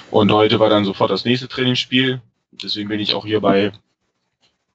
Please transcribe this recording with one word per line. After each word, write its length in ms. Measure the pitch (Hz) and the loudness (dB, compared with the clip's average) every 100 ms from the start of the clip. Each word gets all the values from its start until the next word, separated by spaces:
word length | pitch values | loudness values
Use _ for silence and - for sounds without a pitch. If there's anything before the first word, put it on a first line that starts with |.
| - | -2
Und 200 | 110 101 | 2 4
heute 300 | 107 107 110 | 4 4 4
war 80 | 107 | 4
dann 140 | 104 | 2
sofort 260 | 101 - 110 | 0 -2 -2
das 140 | 95 | 0
nächste 240 | 120 127 127 | -2 -2 -4
Trainingsspiel. 720 | - 127 123 - 127 131 127 - _ _ | -4 -2 -2 -2 0 0 -4 -10 _ _
Deswegen 360 | - 98 104 101 | -16 -10 -8 -6
bin 120 | 107 | -4
ich 140 | 104 | -4
auch 120 | 101 107 | -4 -4
hier 140 | 107 | -2
bei, 320 | 101 98 104 - _ _ _ _ _ _ _ _ _ | 0 0 -2 -6 _ _ _ _ _ _ _ _ _